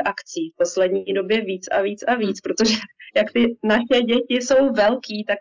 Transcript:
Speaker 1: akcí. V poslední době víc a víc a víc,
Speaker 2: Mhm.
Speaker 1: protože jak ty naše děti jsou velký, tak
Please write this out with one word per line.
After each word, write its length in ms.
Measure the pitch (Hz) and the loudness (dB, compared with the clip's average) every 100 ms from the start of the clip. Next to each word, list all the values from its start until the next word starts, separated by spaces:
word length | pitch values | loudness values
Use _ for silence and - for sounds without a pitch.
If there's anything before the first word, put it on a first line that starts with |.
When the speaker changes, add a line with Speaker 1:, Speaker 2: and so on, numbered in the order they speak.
| 202 | -2
Speaker 1:
akcí. 460 | 196 - 175 160 | -4 -10 -8 -6
V 40 | - | -2
poslední 560 | 175 190 185 196 190 | -2 2 0 0 -2
době 280 | 196 185 220 | -4 0 -2
víc 240 | 196 190 - | -2 -6 -4
a 100 | 202 | -2
víc 220 | 196 208 - | -2 -4 -2
a 80 | 240 | 0
víc, 120 | 208 196 | -2 -4
Speaker 2:
Mhm. 20 | |
Speaker 1:
protože 300 | - - 220 220 - - - 214 | -4 0 0 0 -4 -20 -6 -2
jak 160 | 214 | 0
ty 260 | 240 233 233 | 2 0 0
naše 380 | 214 220 233 247 226 | 0 0 2 0 2
děti 280 | 240 - 247 | 0 0 -2
jsou 320 | 247 269 277 | 2 4 4
velký, 520 | 214 208 254 - 208 214 | 4 2 2 -4 -8 -4
tak 120 | 202 | -4